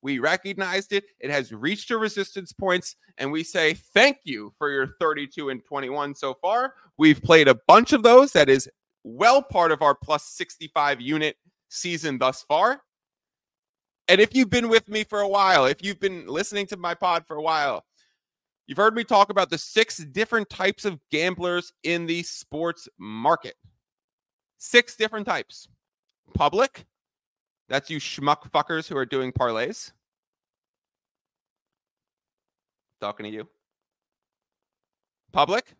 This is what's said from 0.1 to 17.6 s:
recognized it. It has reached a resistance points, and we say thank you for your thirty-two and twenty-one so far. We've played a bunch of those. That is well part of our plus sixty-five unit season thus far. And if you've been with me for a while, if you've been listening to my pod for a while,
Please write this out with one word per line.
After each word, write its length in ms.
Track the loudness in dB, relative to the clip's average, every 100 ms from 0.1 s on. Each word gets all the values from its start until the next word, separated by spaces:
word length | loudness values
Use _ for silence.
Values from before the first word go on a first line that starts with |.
| -4
recognized 760 | -2 -2 -4 -8 -4 -4 -2
it. 100 | -6 -6 _
It 120 | -4
has 220 | -4 -4
reached 380 | -8 -6 -6 -6
a 80 | -4
resistance 560 | -4 -4 -8 -10 -16
points, 420 | -8 -2 -2 -4 -16 _ -10
and 120 | -6
we 140 | -6
say 300 | -4 0 0
thank 420 | 0 _ 2 2 2
you 260 | -10 -12 -12 _
for 140 | -4
your 240 | -4 -6 -4
thirty-two 520 | -4 -4 -8 -10 -8
and 120 | -10
twenty-one 520 | _ -10 -8 -6 -8
so 180 | -8 -10
far. 400 | -6 -4 -2 -4 _ _ _
We've 260 | 4 4
played 260 | 6 6 6
a 100 | 2 8
bunch 240 | 8 8
of 100 | 4
those. 300 | 8 8 8
That 160 | 4 4
is 180 | 4 2 _ _ _
well 380 | -20 0 4 4
part 300 | 2 0 0
of 100 | 2
our 120 | 2
plus 300 | 0 -2 -4
sixty-five 760 | -4 -12 -12 -12 -8 -4 -2 -4
unit 340 | -4 -4 -4 -6 _ _ _
season 480 | -10 -8 -6 -6 -2
thus 260 | -2 -4
far. 360 | -4 0 0 -2 _ _ _ _ _ _ _ _ _ _ _ _ 2
And 140 | 4
if 120 | 4
you've 140 | 2 0
been 220 | 0 2
with 180 | 0 0
me 160 | -8
for 160 | -6 -4
a 80 | 0
while, 380 | 2 4 4 4
if 180 | 0
you've 160 | -6 -4
been 260 | -6 -6 -10
listening 400 | -6 -6 -6 -8
to 100 | -8
my 160 | -8
pod 320 | -4 -2 -2 -4
for 100 | -6
a 60 |
while, 420 | -2 0